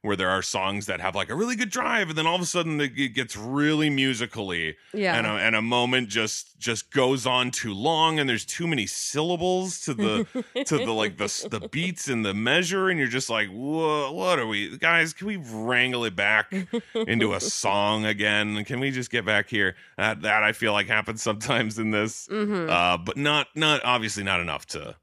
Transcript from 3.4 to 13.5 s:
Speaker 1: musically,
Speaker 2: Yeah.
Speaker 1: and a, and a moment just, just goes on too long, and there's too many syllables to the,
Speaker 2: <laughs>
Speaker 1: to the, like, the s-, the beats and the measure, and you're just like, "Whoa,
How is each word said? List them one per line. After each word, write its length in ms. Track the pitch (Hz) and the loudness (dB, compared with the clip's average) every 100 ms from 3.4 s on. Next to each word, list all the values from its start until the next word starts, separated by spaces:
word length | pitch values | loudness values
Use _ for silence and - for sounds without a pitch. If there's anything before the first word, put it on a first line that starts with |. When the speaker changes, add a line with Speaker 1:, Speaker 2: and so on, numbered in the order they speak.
| 110 139 147 156 156 | -4 0 2 4 2
Speaker 1:
musically, 880 | 139 135 117 120 117 98 85 80 - - | 2 2 0 -4 -4 -4 -2 -2 -6 -10
Speaker 2:
Yeah. 240 | 214 190 117 | -2 0 2
Speaker 1:
and 80 | 110 | 0
a, 60 | |
and 240 | 104 107 110 | 2 2 2
a 60 | |
moment 460 | 113 120 123 127 117 | 2 2 4 2 0
just, 480 | 110 110 - - _ | 0 0 -4 -10 _
just 320 | 117 113 - | -4 -4 -2
goes 340 | 139 127 135 123 | 2 4 2 2
on 240 | 127 123 | 0 0
too 240 | 123 117 | -4 -6
long, 460 | 98 135 160 160 156 | -2 0 4 4 4
and 100 | 139 | 0
there's 160 | 113 - | 0 -2
too 220 | - 170 | -4 -2
many 180 | 156 95 | -2 -2
syllables 960 | - - 143 165 175 180 185 190 - | -4 -4 -2 0 0 2 0 -2 -6
to 140 | - 127 | -6 0
the, 320 | 214 107 214 262 - | 0 0 -2 -6 -6
Speaker 2:
<laughs> 200 | 247 277 | -6 0
Speaker 1:
to 100 | 151 | 0
the, 140 | 117 | 2
like, 240 | 110 104 90 | 0 0 0
the 60 | 104 | -4
s-, 180 | - 107 | -4 -6
the 180 | 107 - | -6 -6
beats 360 | 151 180 170 143 | -4 -4 -4 -2
and 160 | 120 | 0
the 100 | 104 101 | 0 0
measure, 540 | 117 156 175 190 190 | 2 2 2 0 0
and 100 | 170 | 2
you're 80 | 131 | 0
just 200 | 127 - | -2 -2
like, 200 | 113 | -2
"Whoa, 640 | 104 | -2